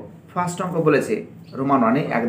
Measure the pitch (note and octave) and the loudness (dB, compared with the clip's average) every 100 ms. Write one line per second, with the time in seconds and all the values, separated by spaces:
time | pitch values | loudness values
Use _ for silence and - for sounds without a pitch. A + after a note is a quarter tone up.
0 | - - - F3+ E3+ - F3+ E3+ D#3 C#3 | -6 -16 -10 -6 -4 -4 -4 0 4 4
1 | A2 G#2 - - - - C#3 C3+ A2+ C3+ | 2 -4 -6 -16 -14 -6 0 2 4 2
2 | - A#2+ | 0 0